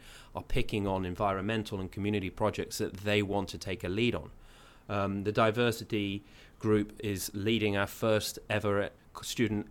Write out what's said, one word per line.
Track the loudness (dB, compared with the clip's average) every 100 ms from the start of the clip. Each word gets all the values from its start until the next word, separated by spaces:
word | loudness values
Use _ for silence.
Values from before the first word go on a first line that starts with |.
| -12 -20 -12
are | -10
picking | 0 0 2 0 0
on | 0
environmental | -2 0 0 0 0 -2 -2 -6
and | -6
community | -2 0 0 -2
projects | 0 0 0 -4 -4
that | -4 -4
they | 0 2
want | 2 0 -2
to | -6
take | -8 -6
a | -4
lead | 0 0
on. | 0 -6 -16 -20 -20 -20 -18 -6
Um, | -2 0 0
the | 0
diversity | 4 4 4 2 0 -2 -2 0 -4 -8 -20 -20 -4
group | 4 4 4 -2
is | -4 -2 -4
leading | -2 0 2 2 2
our | 0
first | 0 2 2 0 -6 -2
ever | 0 2 2
e-, | 0 -6 -18 -12
student, | -6 0 2 2 -2